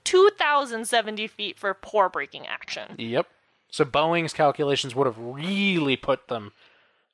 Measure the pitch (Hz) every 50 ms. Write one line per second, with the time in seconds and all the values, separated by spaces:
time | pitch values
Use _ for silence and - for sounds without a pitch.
0 | _ - - 370 381 415 403 - 339 294 294 285 285 247 233 220 226 214 247 233
1 | 214 214 214 208 214 214 - - 208 202 - - - 202 190 - - - - 214
2 | 190 180 - 156 139 - - 143 - - - - - - - - 107 - 110 -
3 | 117 113 117 139 175 - _ _ _ _ _ _ _ _ - - 151 135 117 143
4 | 151 165 170 170 165 147 - - 156 143 139 - 151 143 139 131 - 135 117 135
5 | 139 131 110 110 117 120 127 139 156 185 202 196 202 196 185 170 151 139 131 -
6 | - - 135 - - - 123 113 104 101 - _ _ _ _ _ _ _ _ _
7 | _ _